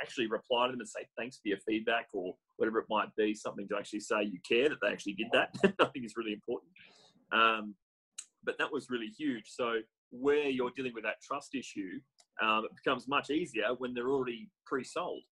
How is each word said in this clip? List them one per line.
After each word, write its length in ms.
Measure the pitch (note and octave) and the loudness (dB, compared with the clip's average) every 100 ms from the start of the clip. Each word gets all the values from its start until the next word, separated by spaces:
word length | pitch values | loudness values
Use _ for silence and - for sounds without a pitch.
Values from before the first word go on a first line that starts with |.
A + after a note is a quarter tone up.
actually 260 | A#2+ - A2 | -6 -2 0
reply 400 | A2 - A#2+ B2 | 0 0 2 2
to 40 | |
them 80 | B2+ | 0
and 80 | G#2+ | -8
say, 180 | - - - | -10 -10 -8
"Thanks 200 | A#2+ - | -10 -6
for 100 | G#2+ | -2
your 100 | F#2+ - | -2 0
feedback," 420 | A2 A2+ A#2 - | 0 2 0 0
or 220 | G2+ F#2 - _ - | -6 -6 -8 _ -2
whatever 220 | A2+ A2 | 0 2
it 60 | - | 2
might 200 | G#2+ G2 - | 0 0 2
be, 180 | G#2+ | 0
something 340 | G#2+ A#2 G#2 G2+ | 0 -6 -8 -4
to 80 | G#2 | -4
actually 240 | G2 G#2+ | -4 -6
say 220 | - A2 | 0 0
you 160 | G#2 F2+ - | 0 -2 2
care 200 | A#2 D3 | 4 4
that 120 | B2+ | 2
they 80 | G#2 | 0
actually 240 | G2 - | 0 -6
did 140 | G2+ A2 | -4 2
that, 240 | - - - | 2 2 4
<laughs> 160 | G3 - | 4 4
I 60 | D#3 | 2
think 200 | C#3+ A2+ | 0 -8
is 100 | - | -6
really 160 | A2 | -4
important. 380 | G#2 - B2 - - - - - _ - | -4 -4 -6 -8 -20 -20 -20 -20 _ 0
Um, 440 | A2+ A2+ A2 G#2 G2 _ _ _ - - _ | 6 6 4 -2 -12 _ _ _ -18 -18 _
but 140 | - - | -4 -2
that 120 | D3+ | -2
was 180 | C#3+ - | -2 -4
really 180 | B2 A2 G#2+ | -4 -4 -4
huge. 280 | D3+ A#2 - | -4 -4 -6
So 300 | - A#2 A2+ A2 _ - | -4 -2 -2 -4 _ -18
where 360 | B2 C#3 D3 C#3+ | -2 2 4 2
you're 220 | B2+ B2 C3+ | 0 -2 -2
dealing 180 | B2+ | -6
with 100 | A#2 | -4
that 180 | G#2+ F#2+ | -4 -4
trust 340 | - - - B2+ | -6 -8 -6 -8
issue, 440 | - G#2 F#2 A2+ _ _ _ - | -8 -8 -8 -10 _ _ _ 0
um, 240 | A2 A2 A2 | 2 4 0
it 60 | - | -2
becomes 260 | D#3 B2+ B2+ | 0 0 0
much 220 | C#3 C3+ | 0 2
easier 420 | D3+ E3 A2 G#2 B2+ | 0 0 0 0 0
when 140 | B2+ | -2
they're 160 | B2 B2 | -2 0
already 400 | C#3 B2 A#2 G#2+ _ - | 2 0 -4 -10 _ -4
pre-sold 580 | C3+ A2+ D#3 F3 - - | -4 -2 -4 -4 -6 -12